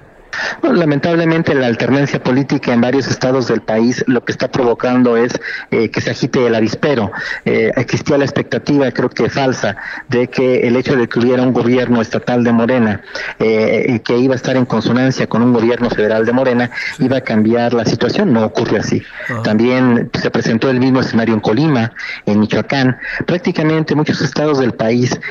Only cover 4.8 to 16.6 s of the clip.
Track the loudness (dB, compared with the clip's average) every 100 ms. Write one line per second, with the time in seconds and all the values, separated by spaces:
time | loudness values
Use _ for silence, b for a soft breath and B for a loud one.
4.8 | 0 2 4 4 2 -2 B B -4 -2
5.8 | -2 -2 -4 -4 -2 0 2 2 0 0
6.8 | 0 0 -2 B B B -2 0 0 0
7.8 | -2 -4 0 0 0 -2 -4 -4 0 2
8.8 | 2 0 -2 0 -2 0 -2 0 -4 -6
9.8 | B B -4 -2 0 0 2 2 2 0
10.8 | 2 0 0 0 2 2 2 2 2 2
11.8 | 2 0 0 -4 -2 0 2 2 2 2
12.8 | 0 -2 B B B -2 0 2 2 0
13.8 | 0 -2 0 2 2 0 0 0 0 0
14.8 | 0 2 2 0 -2 0 2 4 2 0
15.8 | -2 0 0 2 2 2 2 2